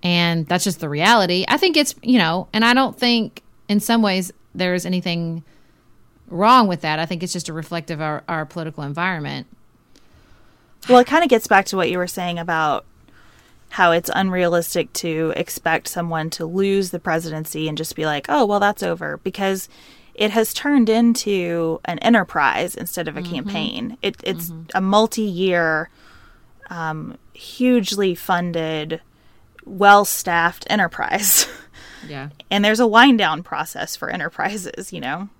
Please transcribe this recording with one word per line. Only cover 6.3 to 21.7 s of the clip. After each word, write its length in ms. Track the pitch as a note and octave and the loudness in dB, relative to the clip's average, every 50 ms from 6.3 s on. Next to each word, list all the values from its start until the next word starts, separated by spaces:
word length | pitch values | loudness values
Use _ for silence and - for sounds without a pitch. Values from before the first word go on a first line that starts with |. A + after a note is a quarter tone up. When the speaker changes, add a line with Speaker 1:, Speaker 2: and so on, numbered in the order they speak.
| F3 E3+ G3 A3 B3+ B3+ A#3 G3 | -4 0 4 6 6 6 6 4
Speaker 1:
with 140 | F3+ D3+ - | 0 -2 -2
that. 160 | D#3 D#3 D#3 | -4 -2 -2
I 80 | E3 | -2
think 160 | D#3 F3+ E3+ F3 | -4 -4 -6 -6
it's 100 | F3 - | -6 -6
just 160 | F3+ D#3+ - | -8 -8 -8
a 40 | D#3+ | -10
reflective 460 | D#3+ D#3 - F3 E3+ D#3+ - E3+ D3 | -10 -10 -6 -8 -8 -6 -8 -8 -6
of 20 | D#3 | -4
our, 220 | D#3 D3+ C#3+ - - | -6 -6 -6 -6 -6
our 160 | E3+ D#3+ D#3 | -6 -6 -6
political 380 | D3 - F3 D#3+ D#3+ D3+ - D3 | -6 -8 -10 -10 -10 -10 -10 -10
environment. 600 | C#3 C#3+ D#3+ F3 F#3 F#3 D#3+ D3 C#3+ C#3+ C3+ C3+ _ - _ _ _ _ _ _ _ - - - _ _ - - _ - _ - - _ _ _ _ _ _ - - | -10 -6 -4 -4 -4 -4 -6 -8 -8 -10 -10 -12 _ -20 _ _ _ _ _ _ _ -20 -20 -20 _ _ -20 -20 _ -20 _ -20 -20 _ _ _ _ _ _ 2 6
Speaker 2:
Well, 80 | B3 B3 | 6 6
it 80 | B3 | 8
kinda 200 | - C4+ D#4+ F4 | 6 4 2 4
gets 200 | D4 B3+ A3+ - | 4 2 2 2
back 180 | - A3 G3 G3 | 4 4 4 4
to 100 | - - | 2 -2
what 140 | F#3+ F3 B2+ | -2 0 0
you 60 | - | 0
were 100 | F3+ F3+ | -2 -4
saying 320 | F3 - - F3+ F3 F3 E3+ | -4 -6 -8 -6 -6 -6 -6
about 460 | E3+ F3 E3+ D#3+ D#3 D3+ C#3+ - - - _ _ _ _ _ - - - - - _ _ - - _ - | -4 -4 -2 0 0 0 -2 -4 -6 -12 _ _ _ _ _ -20 -20 -20 -20 -20 _ _ -20 -20 _ -14
how 200 | - - F#3 F3 | 0 4 4 4
it's 200 | E3 E3+ E3 - - | 4 4 0 -2 -2
unrealistic 760 | E3 F#3+ F#3+ F#3 F3+ F3+ F3 E3+ E3+ E3 - - F3+ D#3+ - - | 0 0 0 0 2 2 2 2 0 0 0 -2 -4 -4 -4 -6
to 400 | - - E3+ D#3+ D#3 E3 D#3+ - | -8 -6 -4 -2 -2 -2 -2 -2
expect 540 | - E3+ - - - - E3 D#3+ - - - | -4 -6 -6 -8 -6 -2 -2 -2 -2 -2 -6
someone 420 | - F3+ E3+ E3+ E3 D#3+ D#3 E3 | -6 -6 -6 -4 -4 -4 -4 -6
to 160 | - - E3+ | -8 -8 -8
lose 440 | D#3+ E3+ F#3+ G3 G3 G3 G3 F#3+ F3+ | -6 -2 0 0 2 2 0 0 -2
the 100 | - E3+ | -6 -6
presidency 680 | _ F#3 D#3+ D#3+ F3 E3 D#3 D#3 D#3 - - D#3 D#3 D#3 | _ -2 -2 -2 -2 -4 -8 -8 -8 -8 -6 -6 -4 -4
and 80 | D3+ | -4
just 200 | D3+ D#3+ - - | -4 -6 -8 -6
be 100 | - D#3 | -4 -4
like, 200 | D#3 D3+ C#3+ - - | -2 -2 -4 -4 -2
"Oh, 160 | - D4+ B3 | 0 2 2
well, 140 | G3+ G#3 G3+ | 2 2 2
that's 220 | G3+ G3+ G#3 - G3+ | 2 0 0 0 -4
over," 340 | F3 E3+ F3 F3 D3+ - F3+ | -4 -4 -4 -6 -8 -8 -6
because 500 | _ F#3+ F#3 - G3 G3 F#3+ F#3+ - - - - - - - - - - _ | _ -10 -6 -2 -2 -2 -2 -2 -6 -12 -18 -20 -20 -20 -20 -20 -20 -20 _
it 160 | - G#3 A3 | -2 -2 0
has 240 | G#3+ A3+ A3 A3+ - | 2 0 0 0 -2
turned 340 | - - C#4+ D4 C#4 A#3 G#3+ | -4 -2 2 4 4 4 4
into 920 | A3 A3+ A#3 A#3 A3+ - - G#3 G3+ F#3+ F3+ E3+ E3+ E3+ E3 E3 | 4 4 4 4 4 2 0 -2 -2 0 0 -2 -2 -2 0 -2